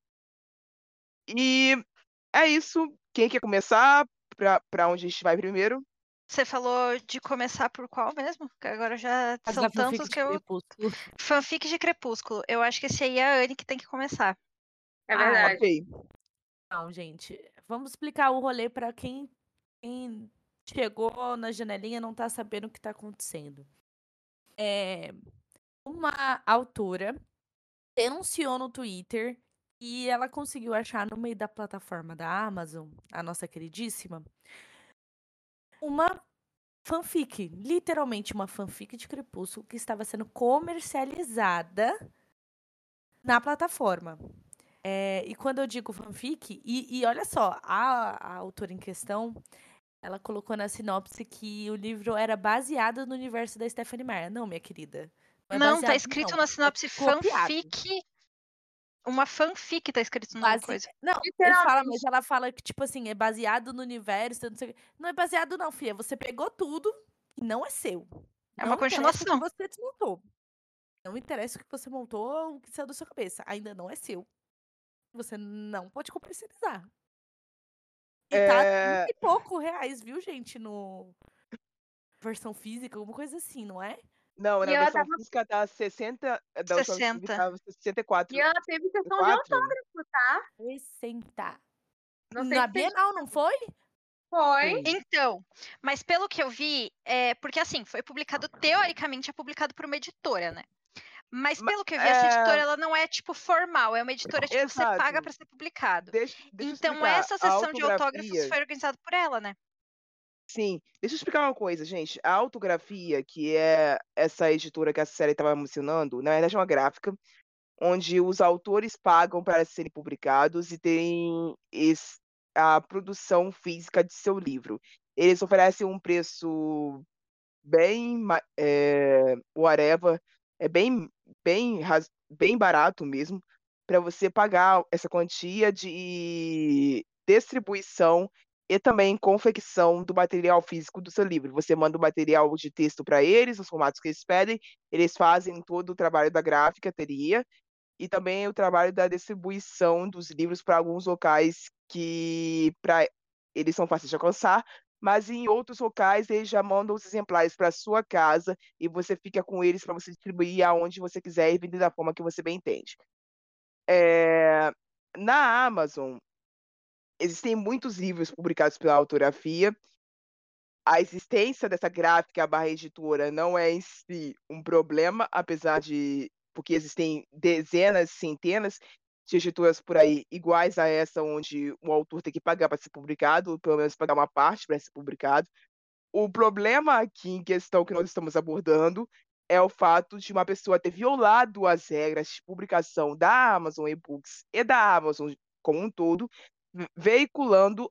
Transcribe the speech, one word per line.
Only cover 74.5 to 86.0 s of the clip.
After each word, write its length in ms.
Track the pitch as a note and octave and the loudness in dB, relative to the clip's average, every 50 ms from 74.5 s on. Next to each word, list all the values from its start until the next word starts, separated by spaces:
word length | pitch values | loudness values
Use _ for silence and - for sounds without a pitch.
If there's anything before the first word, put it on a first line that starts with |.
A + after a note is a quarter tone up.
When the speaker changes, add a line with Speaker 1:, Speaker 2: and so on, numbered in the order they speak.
| _ _ _ _ _ _ _ _ _ _ _ _ _ | _ _ _ _ _ _ _ _ _ _ _ _ _
Speaker 3:
Você 220 | A#3 A3+ - A3 | -18 -16 -14 -14
não 540 | G#3 G#3 G3+ G#3 G#3+ G#3+ G#3 G#3 F#3+ F3+ F#3+ | -14 -14 -14 -16 -14 -14 -12 -12 -12 -12 -12
pode 220 | - C#4 D4+ - | -16 -16 -16 -12
comercializar. 760 | - F4+ _ - F4+ - A4 - _ - - F4+ A#3+ F#3 F3 G#3+ _ _ _ _ _ _ _ _ _ _ _ _ _ _ _ _ _ _ _ _ _ _ _ _ _ _ _ - | -14 -16 _ -14 -20 -20 -20 -20 _ -8 -8 -8 -8 -8 -16 _ _ _ _ _ _ _ _ _ _ _ _ _ _ _ _ _ _ _ _ _ _ _ _ _ _ _ _ -2
E 60 | - G3+ G3+ | 2 4 6
tá 160 | G3 G3 G3 | 6 6 6
Speaker 1:
É. 420 | G3 G3 G3 G3 F#3+ F#3+ F#3+ F#3 F3 | 6 4 2 2 0 0 0 -2 -2
Speaker 3:
trinta 120 | - - - | -4 -6 -2
e 20 | |
pouco 380 | - F4 F4 G#4+ - - F#4 D#4+ | 0 0 0 0 -2 -6 -8 -6
reais, 420 | D4 E4 E4+ F4 C4+ C4 C#4 A#3 | -6 -6 -8 -8 -10 -10 -10 -12
viu, 200 | A3 A3+ C4+ F4+ | -16 -14 -14 -12
gente, 400 | F4+ G4 D#4 B3+ A#3 - - A#3 | -12 -12 -14 -14 -16 -18 -18 -16
no 500 | A3 G#3+ G#3 G3+ G3 F#3+ F#3+ F#3 F#3 F#3 F3+ _ _ _ _ _ _ - A3+ - _ _ _ _ _ _ _ _ _ _ _ _ | -16 -14 -14 -14 -14 -16 -18 -18 -20 -20 _ _ _ _ _ _ _ -20 -20 -20 _ _ _ _ _ _ _ _ _ _ _ _
versão 320 | - A3 A3 - - A3+ G#3 | -12 -12 -12 -12 -14 -16 -16
física, 420 | - - G#3+ A3+ A#3+ B3+ B3 - G#3+ | -16 -16 -16 -16 -14 -16 -14 -14 -16
alguma 180 | G#3 G#3 A3+ | -16 -14 -14
coisa 220 | C4 D4 C#4 C#4+ F4 | -14 -14 -14 -14 -16
assim, 260 | - - - C4 G#3+ | -16 -16 -16 -16 -16
não 180 | G3+ F#3 F#3 | -14 -14 -12
é? 160 | F#3+ G#3 - - _ _ _ _ _ _ _ - | -12 -14 -14 -16 _ _ _ _ _ _ _ -2
Speaker 1:
Não, 240 | G3+ G#3 G#3 G3 | 0 2 2 2
Speaker 4:
E 40 | F#3+ | 2
Speaker 1:
na 60 | - | 2
Speaker 4:
ela 120 | C#4+ C#4+ C#4+ | 4 4 4
Speaker 1:
versão 180 | D4+ - - | 4 2 0
Speaker 4:
tava 140 | - D#4 D#4+ - | -2 -2 -4 -10
Speaker 1:
física 260 | A3 - - A#3+ A3 | -8 -6 -6 -6 -4
tá 220 | - G#3+ G#3 G#3 | -2 -2 -2 -2
sessenta, 760 | G3+ _ - G#3+ G3 - - | -2 _ -8 -8 -8 -6 -8